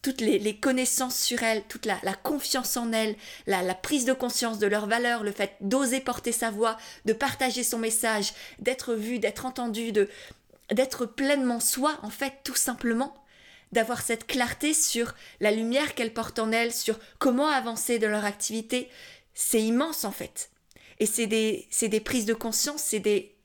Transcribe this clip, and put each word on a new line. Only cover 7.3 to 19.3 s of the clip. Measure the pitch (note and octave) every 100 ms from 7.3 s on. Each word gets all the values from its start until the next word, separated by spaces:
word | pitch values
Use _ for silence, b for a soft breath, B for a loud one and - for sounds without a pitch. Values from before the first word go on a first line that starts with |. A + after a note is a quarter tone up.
| - B3+ B3
son | A#3+ A#3
message, | A3+ G#3+ A#3 G#3+ G3+ B B B
d'être | G#3 B3+ -
vue, | A3+ G#3+ A#3+
d'être | G3+ G#3+
entendue, | B3+ B3 A#3+ G#3+ A#3
de, | G#3 G3 B B B _ - _
d'être | G#3+ C4 -
pleinement | A#3+ - C#4 C#4+ B3+ A#3
soi, | - - C#4+ D4+
en | G#3+
fait, | - C#4 C4+
tout | - B3+
simplement. | - A#3+ A#3+ A3+ C#4 - B B B B B
D'avoir | A3+ A3 A#3+
cette | - A3+ -
clarté | C4+ A#3+ - D4
sur | D#4 - A#3 A#3 - B B
la | G#3
lumière | A3 A3+ B3+ D4
qu'elles | - A#3
portent | A3+ A3+ -
en | A3
elles, | A3+ A#3
sur | A#3 - A3 B B
comment | C#4 B3 D4+
avancer | C#4+ A#3 A3+ - A#3
dans | G#3+
leur | G#3+
activité, | G#3 G3+ - A3 A3 B3 B3+ B B B B